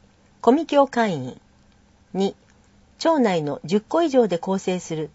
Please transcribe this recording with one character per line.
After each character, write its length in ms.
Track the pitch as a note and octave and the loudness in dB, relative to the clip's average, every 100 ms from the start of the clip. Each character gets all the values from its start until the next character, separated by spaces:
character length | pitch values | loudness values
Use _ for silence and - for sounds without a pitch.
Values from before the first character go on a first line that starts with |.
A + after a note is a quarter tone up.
| _ _ _ - | _ _ _ -2
コ 100 | - | 2
ミ 140 | C#4+ D4+ | 2 2
協 200 | C#4+ C4+ | 2 2
会 280 | A#3+ A3 | 2 -2
員。 280 | D#3 B2+ - _ _ _ _ _ _ _ | -2 -6 -12 _ _ _ _ _ _ _
二、 220 | F3+ G3 - _ _ _ _ _ - | -4 -4 -6 _ _ _ _ _ -4
町 200 | D#4+ D#4+ | 0 2
内 220 | A3 F3 | 2 0
の 200 | D3 C#3 | -2 -6
十 180 | D3 G3+ | -2 -2
戸 220 | - E4 | 0 -2
以 60 | E4+ | 2
上 180 | B3+ A3 | 2 2
で 100 | E3+ | 0
構 200 | F#3+ F#3+ | -2 -4
成 220 | G3 F3+ | -2 -6
す 160 | - D#3 | -6 -8
る 160 | D3+ | -8